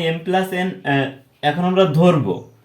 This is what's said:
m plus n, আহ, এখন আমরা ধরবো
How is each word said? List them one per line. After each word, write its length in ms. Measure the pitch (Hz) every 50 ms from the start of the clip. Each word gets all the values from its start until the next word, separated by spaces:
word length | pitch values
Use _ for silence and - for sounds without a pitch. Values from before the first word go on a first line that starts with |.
| 170 165 165
m 20 | 165 -
plus 220 | 180 180 190 185 185 185 180 185
n, 20 | 185 - - - 147 139
আহ, 160 | 139 135 135 - - - _ _ _ - 147
এখন 140 | 147 175 180 180
আমরা 140 | 185 190 190 160 139 156
ধরবো 340 | 170 180 170 151 113 95 87 - - - _ _ _